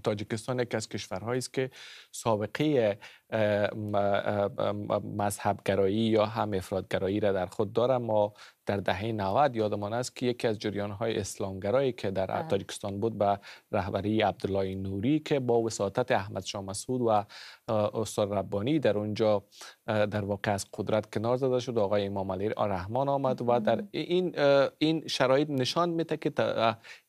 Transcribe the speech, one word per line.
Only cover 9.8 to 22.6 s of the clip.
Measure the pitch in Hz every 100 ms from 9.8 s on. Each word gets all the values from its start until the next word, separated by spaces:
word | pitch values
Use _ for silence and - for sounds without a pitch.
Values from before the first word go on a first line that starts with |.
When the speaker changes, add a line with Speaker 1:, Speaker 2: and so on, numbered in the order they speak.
| 104
Speaker 1:
است | 117 127 -
که | 123
یکی | 120 120
از | 107
جریان‌های | 107 101 104 101 113 110
اسلامگرایی | 98 - 98 95 101 127 135
که | - 101
در | 95 95
Speaker 2:
بله. | 104 160
Speaker 1:
تاجیکستان | 98 95 - 101 101
بود | 113 101
به | 101 98 - - -
رهبری | 107 95 104 101 110
عبدالله | 101 - 101 98 95
نوری | 95 95 98 117 151
که | 151 147
با | 123 117
وساطت | 113 - 98 127 127
احمد | 113 101 101
شاه | - 101
مسعود | 95 98 - 127
و، | 113
اه، | 107 104 - - - -
استاد | 107 104 117 107 - 101
ربانی | 101 92 101 117 156
در | 120 101
اونجا، | 107 107 110 101 - - - - -
اه، | 107 104
در | 104
واقع | 101 101 110
از | 98 -
قدرت | - 98 107 -
کنار | 107 117 127
زده | 131 127
شد. | 120 113
آقای | 98 104 98
امام | 101 95
علی | 92 107
رحمان | -